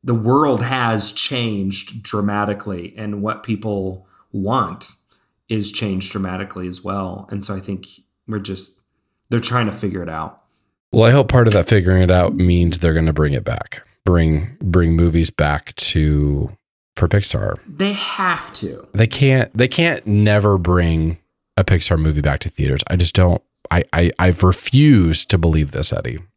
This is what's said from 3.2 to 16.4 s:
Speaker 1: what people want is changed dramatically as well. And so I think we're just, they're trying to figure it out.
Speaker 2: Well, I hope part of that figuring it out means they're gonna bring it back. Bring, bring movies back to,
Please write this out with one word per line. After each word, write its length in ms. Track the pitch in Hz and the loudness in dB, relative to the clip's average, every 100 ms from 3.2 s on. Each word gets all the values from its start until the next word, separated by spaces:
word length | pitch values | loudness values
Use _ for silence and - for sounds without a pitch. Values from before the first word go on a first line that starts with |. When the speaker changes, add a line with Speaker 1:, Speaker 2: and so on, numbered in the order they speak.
Speaker 1:
what 220 | 104 - | -6 -8
people 640 | - 104 107 101 95 95 _ _ _ | -6 -6 -4 -4 -6 -10 _ _ _
want 600 | 104 98 127 104 90 - - _ _ _ _ _ | -8 -4 -2 -4 -8 -14 -16 _ _ _ _ _
is 240 | 110 101 | -6 -4
changed 400 | - 107 95 92 | -6 -4 -6 -6
dramatically 560 | 101 95 92 98 92 92 | -6 -6 -8 -10 -10 -10
as 160 | 90 | -10
well. 440 | 98 98 95 92 101 | -8 -8 -8 -10 -12
And 160 | 104 - | -10 -8
so 100 | 98 | -10
I 40 | |
think 260 | 98 95 - - _ _ - | -8 -10 -12 -20 _ _ -10
we're 120 | 107 | -10
just, 420 | 98 92 - _ _ _ _ _ _ | -8 -10 -10 _ _ _ _ _ _
they're 100 | 117 | -4
trying 280 | - 123 107 | -2 -2 -2
to 40 | |
figure 300 | 98 101 92 | -4 -6 -6
it 80 | 82 | -8
out. 320 | 80 78 - _ _ _ _ _ | -10 -10 -14 _ _ _ _ _
Speaker 2:
Well, 120 | - | 4
I 80 | 113 | 6
hope 160 | 135 120 | 4 4
part 180 | 127 113 | 4 4
of 60 | |
that 140 | 101 87 | 4 4
figuring 340 | 107 90 92 | 2 4 4
it 80 | 90 | 4
out 240 | 90 87 | 4 2
means 460 | 90 90 87 85 82 | 2 2 4 2 2
they're 160 | 85 80 | 0 2
gonna 180 | 80 | 0
bring 200 | 76 76 | 0 0
it 100 | 67 | -2
back. 400 | - 60 - - _ _ - | -4 -8 -10 -14 _ _ 0
Bring, 520 | 87 80 78 90 - | 2 4 0 -2 -6
bring 360 | 98 90 85 82 | 0 2 4 4
movies 340 | 85 82 80 | 4 2 0
back 460 | - 76 71 - - | 0 -2 -2 -6 -4
to, 800 | - - 76 73 73 71 | -2 2 2 2 0 -2